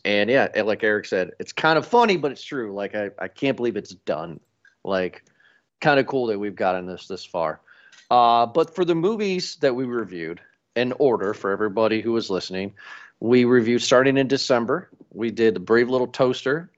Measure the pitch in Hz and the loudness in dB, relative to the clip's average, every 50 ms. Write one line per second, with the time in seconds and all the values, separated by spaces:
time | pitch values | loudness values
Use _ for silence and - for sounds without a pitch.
0 | - 98 104 104 104 110 131 131 107 - - 107 101 110 104 95 110 107 107 104 | -4 0 0 2 2 2 4 2 2 2 0 -2 0 0 0 0 0 0 0 0
1 | 87 - 110 95 90 87 - - - - - - - 160 160 151 - - - 240 | -2 -2 -2 -2 -2 -4 -6 -12 -14 -12 -6 -2 0 2 2 2 0 2 2 4
2 | 240 220 190 160 143 143 120 - - - 151 135 113 104 98 101 101 98 - 107 | 4 4 2 0 -2 -4 -6 -8 -12 -10 -8 -8 -8 -8 -6 -8 -8 -6 -6 -6
3 | 104 98 - - 92 95 - - 139 135 123 117 120 120 98 104 - - 95 - | -6 -6 -8 -10 -12 -12 -8 -4 -2 -2 -2 -2 -2 -4 -4 -4 -6 -10 -14 -10
4 | _ - 82 76 82 85 78 71 _ _ _ _ _ _ _ _ - 92 98 92 | _ -6 -6 -6 -6 -8 -12 -16 _ _ _ _ _ _ _ _ -8 -4 -2 -2
5 | 92 87 - - _ _ _ _ _ _ _ _ _ _ _ - - 156 143 135 | -2 -4 -6 -12 _ _ _ _ _ _ _ _ _ _ _ -2 0 2 4 4
6 | 131 - 139 135 123 113 104 101 104 104 90 - 107 92 92 92 90 92 90 85 | 2 0 -2 -2 -2 -2 -2 -4 -4 -6 -6 -2 -2 0 0 -2 -4 -8 -12 -12
7 | - - 98 90 - - - 87 82 78 78 - _ _ _ _ _ _ _ - | -12 -14 -14 -14 -12 -8 -6 -4 -4 -4 -4 -8 _ _ _ _ _ _ _ -14
8 | _ - 123 123 120 117 120 117 120 117 113 165 160 160 - 190 180 165 170 165 | _ 2 4 4 6 6 6 4 2 2 2 0 0 0 -2 -2 0 0 0 2
9 | 160 202 226 214 214 196 185 180 175 - - - 147 135 120 123 131 123 120 120 | 0 0 0 0 -2 -2 -2 -2 -4 -8 -4 0 0 0 0 0 -4 -4 -4 -6
10 | 110 92 92 87 80 80 87 - - _ _ _ _ _ - 117 123 123 127 - | -6 -6 -8 -8 -8 -8 -10 -12 -16 _ _ _ _ _ -4 -2 -2 -2 0 2
11 | 147 135 113 101 98 98 107 - - 98 98 95 107 107 95 113 110 107 110 110 | 2 2 2 2 0 -2 -4 -4 -4 -4 -2 -2 -2 -2 0 0 0 0 0 0
12 | 104 117 113 113 110 - 95 87 - - 92 95 98 98 - - - - - - | -2 -2 -2 -2 -2 -2 -4 -4 -4 -6 -6 -6 -6 -8 -10 -14 -20 -20 -20 -20
13 | - - _ - 107 113 127 123 123 120 127 123 110 117 120 120 - - 131 123 | -20 -20 _ -6 0 4 4 6 6 6 4 4 4 4 2 0 2 4 4 4
14 | 131 139 135 139 135 120 139 131 - - 131 120 117 104 143 180 - - _ - | 6 4 4 2 2 2 0 -2 0 0 0 0 0 0 -4 -4 -6 -10 _ -20
15 | - _ - 92 113 117 101 117 113 110 101 92 90 - 113 117 120 120 131 127 | -20 _ -10 -6 -6 -4 0 2 2 2 2 0 0 2 4 4 4 4 2 0
16 | 123 123 - - 135 127 127 - - 127 143 165 170 - _ | -2 -2 -2 0 0 0 0 -2 -2 -4 -4 -4 -6 -10 _